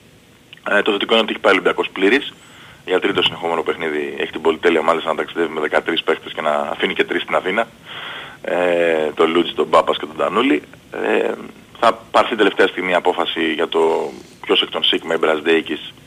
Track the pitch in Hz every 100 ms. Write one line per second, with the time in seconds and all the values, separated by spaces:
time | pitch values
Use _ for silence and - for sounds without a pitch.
0 | - - - - - - - 101 101 101
1 | 95 113 110 113 107 95 87 82 87 87
2 | 95 135 - - - - - - - 90
3 | 98 92 90 82 85 82 76 76 82 76
4 | 71 71 80 80 78 80 87 82 80 82
5 | 80 76 76 85 82 78 78 80 - -
6 | - 78 - - 78 73 73 87 95 85
7 | 82 85 - 78 92 104 113 - - -
8 | - - - - - 87 87 85 85 80
9 | 76 73 82 82 85 - 80 82 78 78
10 | 76 76 71 95 135 151 - - - -
11 | 104 107 107 110 113 - - - 113 110
12 | - 117 107 113 98 - 98 90 92 87
13 | 90 85 82 - 82 76 82 82 82 82
14 | 78 67 - - - 90 - 85 78 90
15 | 82 82 80 78 78 82 80 73 - -